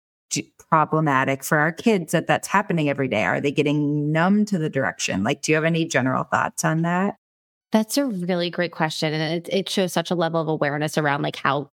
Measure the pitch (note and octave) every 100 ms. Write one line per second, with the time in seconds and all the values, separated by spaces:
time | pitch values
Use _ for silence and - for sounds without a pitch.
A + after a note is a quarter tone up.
0 | _ _ _ - - _ _ D#3+ D3 D#3
1 | D#3 C3 C3+ C3+ - D#3 D3+ E3 A#3 G3+
2 | D#3+ E3 D#3+ D3+ - F#3+ G#3 F3 D3 C#3
3 | C3+ G#2 F2+ C#3 C#3 D#3 D3 D3 D3 D3
4 | D3 D#3 F3 G#3 G#3 F#3 D#3 C3+ G#2+ -
5 | - F#2+ G#2+ C#3+ - D#3 D#3 E3 E3 C#3
6 | B2+ B2+ C#3+ - - - D#3+ D#3+ E3+ F3
7 | G3+ - _ _ _ _ _ A3 A3 -
8 | C#4 F#3+ F3 F3+ F3 E3+ E3+ - D#3 -
9 | D#3+ D#3 D#3 E3+ E3 G3 F3 - F3+ F3
10 | E3+ F3 E3 E3 D#3 D#3 D3 D3 D3+ -
11 | D3+ C#3+ D3+ - C#3+ C#3 C#3+